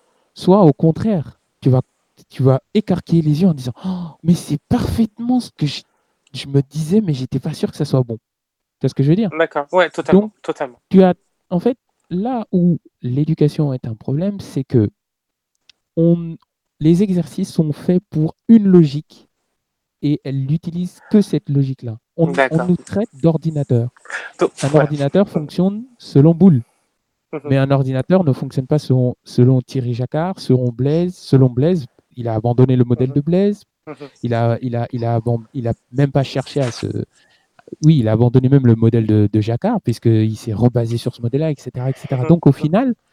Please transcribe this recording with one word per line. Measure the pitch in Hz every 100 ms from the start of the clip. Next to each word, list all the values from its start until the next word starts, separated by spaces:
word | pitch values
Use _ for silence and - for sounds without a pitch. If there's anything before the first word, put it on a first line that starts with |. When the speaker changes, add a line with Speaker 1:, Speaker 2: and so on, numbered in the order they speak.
| _ _ _
Speaker 1:
soit | - - 196
au | 170
contraire, | - 160 156 220 185 - - _ _
tu | 139
vas, | 127 - _ _ _ _
tu | -
vas | 135 131 _
écarquiller | 214 - 175 - 165
les | 151 147
yeux | 190
en |
disant, « | 147 123 -
Oh, | 190 180 170 -
mais | 160
c'est | 175 - 147 -
parfaitement | 240 190 - 226 - 240 254
ce | -
que | - 147
je, | - - _ _ _ _
je | - 139
me | 139
disais, | 135 156 156 208
mais | 196
j'étais | 135 127 135
pas | 170
sûr | 147 202
que | -
ça |
soit | 147 131
bon. » | 120 110 _ _ _ _ _ _
Tu |
vois | 135
ce |
que | -
je | 139
veux | 180
dire ? | 208 156
Speaker 2:
D'accord, | 160 151 143
ouais, | 185 165
totalement, | - 160 185
Speaker 1:
Donc, | 214 _
Speaker 2:
totalement. | - - 139 120 -
Speaker 1:
tu | 185
as, | 185 180 _ _ -
en | 180
fait, | 240 254 _ _ -
là | 175 233 247 -
où | 185 175 165 _ _
l'éducation | 123 127 151 160 151 - 147
est | 127 120
un |
problème, | 107 - 120 196 196
c'est | - 143
que | 131 123 104 _ _ _ _ _ _ _ _ _ _ -
on, | 165 170 165 165 _ _ _ -
les | 151 175
exercices | 202 180 160 - 190
sont | - 156
faits | 147 - 180 -
pour | 156 156 - -
une | 226 196
logique | 180 151 143 - _ _ _ _ _ _ _ _ _
et | 143 147
elle | 139 135 135
n'utilise | 160 - 170 180 _ -
que | 214
cette | - 151 -
logique-là. | 139 135 131 120 113 _ -
On, | 165
on |
Speaker 2:
D'accord. | 170 135 160 180
Speaker 1:
nous | 175
traite | - 196 226 135
d'ordinateur. | 165 156 160 151 139 120 120 _ - - - -
Speaker 2:
Donc, | - -
Speaker 1:
Un | 139
Speaker 2:
voilà. | 147
Speaker 1:
ordinateur | 135 147 139 185 202
fonctionne | 175 147 - 185 208 262 _
selon | - 143 156
boule. | 165 190 131 - _ _ _ _ _ _
Speaker 2:
Mhm. | 151
Speaker 1:
Mais | 147 135
un | 135
ordinateur | 135 131 131 - 185
ne | 160
fonctionne | 131 139 - 131
pas | 151
selon, | - 127 123 -
selon | - - 123 131
Thierry | - 135 120
Jacquard, | 117 123 156 175 190
selon | - 127 123
Blaise, | 117 123 160 180 180
selon | - 131 131
Blaise, | 120 151 180 120 _ _ -
il | 117
a |
abandonné | 110 117 120 127 127
le |
modèle | 120 120 127
Speaker 2:
Mhm. |
Speaker 1:
de | 139
Blaise. | 143 175 202 208 _ _ -
Speaker 2:
Mhm. | 143 143 _
Speaker 1:
Il | 120
a, | 117 117 117
il | 127 117
a, | 117
il | 120
a | 117
aban-, | 117 117 117 110
il | 139 117
a | - _
même | 123 143
pas | 143
cherché | 135 139 - 143
à | 127
se, | - - - - _ _ _ _ _ - -
oui, | 151 156
il | 110
a |
abandonné | 110 120 127 127
même | 139 123
le | 113
modèle | 113 117 107
de, | 107 104
de | 107
Jacquard, | 104 117 196 226
puisqu'il | - 113 120 110 110 107
s'est | -
rebasé | 104 120 120 117 117
sur | 120
ce | -
modèle-là, | 120 135 160
et | 143
cetera, | 131 127 127
et | 135
cetera. | - 127
Speaker 2:
Mhm. | 127
Speaker 1:
Donc, | 165 151
au |
final, | 135 151 190 269 - _